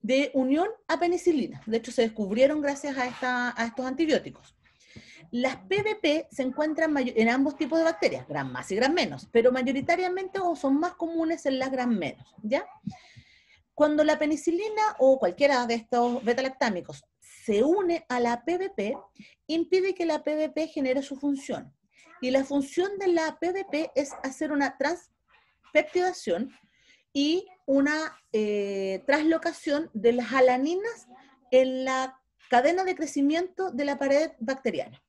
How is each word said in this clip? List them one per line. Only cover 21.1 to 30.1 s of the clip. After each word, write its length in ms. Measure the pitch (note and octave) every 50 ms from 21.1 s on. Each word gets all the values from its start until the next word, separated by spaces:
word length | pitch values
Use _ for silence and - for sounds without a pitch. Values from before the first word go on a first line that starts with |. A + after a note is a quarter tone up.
| C#4+
función. 580 | C4+ - C#4+ C#4+ C4+ - - - D3+ - - _ _ _ _ _ _ _ - - - -
Y 80 | B3+
la 140 | B3+ C4+ C4+
función 520 | C4+ C#4+ C#4+ C4+ - - - F4 G4+ G4+ G4
de 100 | G4 F#4
la 300 | F4 E4 D#4+ D#4 D4 -
P 120 | - F4
V 160 | F4+ G4 F#4+ G4
P 200 | - D4 E4 - -
es 180 | B3+ D4 C#4 - - -
hacer 300 | C#4 C4 - D#4 D4+ D4+
una 260 | C#4+ C#4+ C4 C4+ -
transpeptidación 1700 | C4+ C#4+ E4+ E4+ - _ _ _ _ _ _ _ _ _ _ _ _ _ _ D4+ D4+ D4+ - F4+ F4+ F#4 F4+ - - - F3 F3 A3+ C4+ - _ _ _ _ _ _ _ _ _ _ _ _
y 340 | C#4 C#4+ D4 D#4+ F4+ F#4+ - - _ _
una, 520 | - C4+ C#4 C#4 D4 D4+ D#4 D#4+ D#4 - - _ _ -
eh, 680 | G#3+ G#3+ G#3 G#3 G#3 G3+ G3+ G3+ G3 G3 F#3+ F#3+ F#3+ -
traslocación 840 | - C#4 D#4 D4+ D#4+ E4 D#4+ - E4+ E4 - - E4 C#4+ D4 E4 - _
de 200 | A3 G3+ A#3+